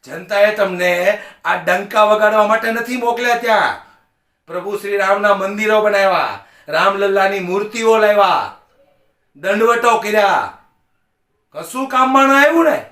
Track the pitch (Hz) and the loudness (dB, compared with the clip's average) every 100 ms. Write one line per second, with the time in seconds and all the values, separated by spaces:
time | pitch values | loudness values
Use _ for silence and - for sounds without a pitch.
0 | - 156 185 202 208 214 196 180 180 175 | -16 -18 -6 0 2 2 -2 -2 -2 0
1 | 185 208 - - 170 - 165 180 202 220 | 0 -2 -8 -12 -6 -4 -2 -2 -2 0
2 | 208 214 214 214 208 220 226 226 233 254 | 2 4 2 2 2 0 -2 -4 -6 -4
3 | 233 233 247 240 233 214 139 - - _ | -2 -2 -2 -2 0 0 0 -4 -14 _
4 | _ _ _ _ _ 175 185 202 202 202 | _ _ _ _ _ -10 -8 -8 -4 -2
5 | 190 202 208 196 190 208 214 214 214 202 | 0 2 2 0 -2 -4 0 2 2 2
6 | 190 175 147 101 - _ - 156 190 196 | 2 0 -2 -8 -18 _ -6 0 0 0
7 | 202 196 196 202 180 190 208 233 226 226 | 0 0 0 -2 -4 -4 -4 -2 2 4
8 | 214 208 190 160 - - _ _ _ _ | 4 4 2 0 -4 -14 _ _ _ _
9 | _ _ _ 139 175 208 226 247 240 220 | _ _ _ _ -4 0 2 2 2 0
10 | 208 214 196 170 - - _ _ _ _ | 0 0 2 0 -4 -14 _ _ _ _
11 | _ _ _ _ _ 151 160 254 262 254 | _ _ _ _ _ -16 -12 -8 -4 0
12 | 262 269 269 277 294 330 320 - - | 2 4 4 4 4 4 2 0 -8